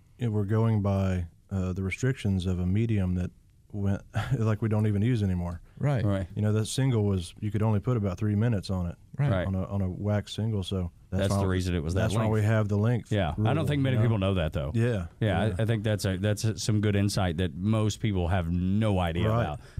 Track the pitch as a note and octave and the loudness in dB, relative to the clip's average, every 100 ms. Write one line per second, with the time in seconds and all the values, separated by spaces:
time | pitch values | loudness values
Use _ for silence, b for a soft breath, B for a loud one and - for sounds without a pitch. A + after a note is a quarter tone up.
0 | - - A#2 G#2+ G2+ A2 A2+ A2 G2+ G2 | -20 -6 -2 0 0 2 2 2 2 2
1 | F#2+ F#2 E2+ - - F#2+ F#2 F2+ F#2+ - | 2 0 -4 -10 -6 -4 -2 -2 -4 -2
2 | B2+ C3 G#2 F#2+ F2+ F2+ F2+ G2+ A#2 G#2+ | -2 -2 0 0 0 0 0 0 2 0
3 | F#2 F2+ F2+ - _ - - G#2+ G2 G2 | 0 0 -4 -8 _ -20 -14 -4 -2 -2
4 | - A2 G#2 A#2 A2 G#2+ A2+ G#2+ G#2+ G2+ | -4 -6 -4 -2 0 0 0 2 2 2
5 | A2+ A#2+ G2+ F2+ F2 F2 - - C3+ C3 | 2 2 0 0 -4 -8 -14 -4 -2 0
6 | G#2 G2 G2 - G#2 G#2+ A2 - C3+ A#2 | 0 0 -2 -2 0 0 -2 0 0 2
7 | G#2 F#2+ E2+ - G#2+ G#2 A2 G#2 A#2+ B2 | 2 0 -2 -6 -4 0 2 0 0 0
8 | G2+ F2 G#2+ G#2 A#2 G#2+ E2+ F#2+ F2 - | 0 -2 0 2 2 0 -2 -2 -2 -6
9 | - - C#3+ F#2+ F#2 F#2+ F#2 G2+ F#2 F2+ | -12 -4 0 0 0 -2 -2 -2 -2 -2
10 | G2+ G#2 F#2+ - A2 G#2+ F2+ F#2+ F2 - | -2 -2 -2 -4 -2 -2 -2 -2 -4 -8
11 | - F#2 G2 G2 F#2+ F#2 F2+ F2 D2+ D#2+ | -6 -2 0 2 2 0 0 -2 0 0
12 | A2 G#2 A2 A2 G#2 A2 G#2 G#2 A2 A#2+ | 0 0 0 2 2 2 2 2 2 0
13 | - G#2+ E2+ E2 G#2+ D3 C#3 D3 C3+ A#2+ | 0 0 0 0 0 2 0 0 2 2
14 | A#2 G#2+ F#2+ F#2 D#2 D#2+ C#2+ A2 A#2 G#2+ | 2 2 2 2 0 -2 -2 0 0 0
15 | E2+ - A2 E2+ G#2+ F2 A2 A2+ A2 G#2 | -4 -2 0 2 0 0 0 0 0 0
16 | G2+ F#2 G#2 G#2 A2 F#2 - G#2+ G#2 G2+ | 0 0 0 0 -2 -2 0 2 2 2
17 | G2+ - F#2 D#2+ F#2 C#2+ G2+ A2 G#2+ - | 2 2 0 0 -2 -2 0 2 0 -2
18 | A2+ F#2+ E2+ F#2+ E2 F2 F2+ G2+ A2 F#2+ | -2 0 0 0 0 0 0 2 2 2
19 | F2 E2 G#2+ A2+ G#2+ C#2+ B | 0 0 0 0 -2 -6 B